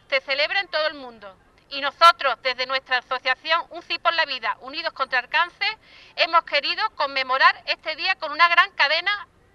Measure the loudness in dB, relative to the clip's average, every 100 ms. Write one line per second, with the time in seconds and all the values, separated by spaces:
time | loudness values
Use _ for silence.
0 | -2 -2 0 -2 0 -2 -4 -2 -4 -6
1 | -14 -18 -20 -20 _ _ -14 -6 -6 4
2 | 6 6 2 -2 -4 -4 -2 -4 -2 -4
3 | -2 -4 -2 -4 0 -2 -2 -12 -8 -4
4 | -2 0 -2 -4 -6 -8 -10 -8 -8 -6
5 | -4 -4 -2 -2 -2 -2 -6 -6 -12 -20
6 | -8 -2 2 2 2 -2 -2 -2 -4 -2
7 | -4 -2 -2 4 4 4 -4 -6 -6 -6
8 | -4 -4 -4 2 4 4 2 2 0 0
9 | -2 -6 -8 _ _